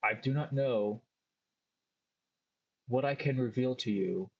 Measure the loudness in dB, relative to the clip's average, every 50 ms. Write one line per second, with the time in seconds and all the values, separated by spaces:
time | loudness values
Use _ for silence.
0 | 0 0 -2 0 -2 -2 0 0 -2 -2 -2 0 0 2 2 2 2 0 -2 -4
1 | -8 _ _ _ _ _ _ _ _ _ _ _ _ _ _ _ _ _ _ _
2 | _ _ _ _ _ _ _ _ _ _ _ _ _ _ _ _ _ -2 0 0
3 | 2 0 -2 0 0 0 2 2 0 0 0 0 0 0 0 -2 -2 -2 0 2
4 | 2 0 0 -2 -4 -6 _